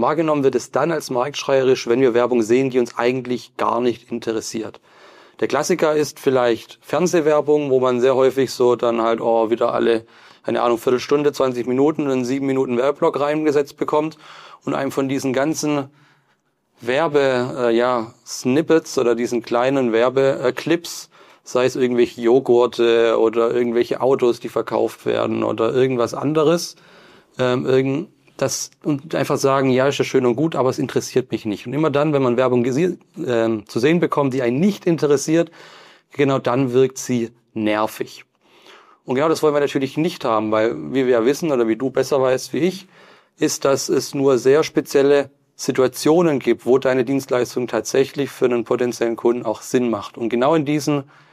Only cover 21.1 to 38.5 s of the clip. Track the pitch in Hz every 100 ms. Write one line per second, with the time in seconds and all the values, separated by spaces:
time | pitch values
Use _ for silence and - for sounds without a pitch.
21.1 | _ - _ - 123 127 139 123 120 117
22.1 | - 117 135 127 120 120 120 117 117 117
23.1 | 113 113 117 117 123 120 117 117 - 127
24.1 | 131 123 117 113 113 113 113 113 - 120
25.1 | 113 113 110 110 113 113 127 131 123 117
26.1 | 135 135 156 151 170 175 - - - -
27.1 | - _ - 127 123 139 131 135 139 196
28.1 | _ _ - 131 - - _ - 143 160
29.1 | 156 - 143 135 135 135 127 135 139 -
30.1 | 131 123 120 160 147 127 120 131 127 -
31.1 | 127 123 113 110 95 - 143 160 139 156
32.1 | 143 131 120 131 123 120 127 180 - _
33.1 | - 131 117 113 110 - 117 139 170 156
34.1 | 147 139 131 120 127 202 196 180 156 147
35.1 | 143 - 165 165 - - - - - _
36.1 | - 139 135 - 131 131 123 131 - -
37.1 | 123 113 - _ 110 107 107 107 - -
38.1 | - - _ _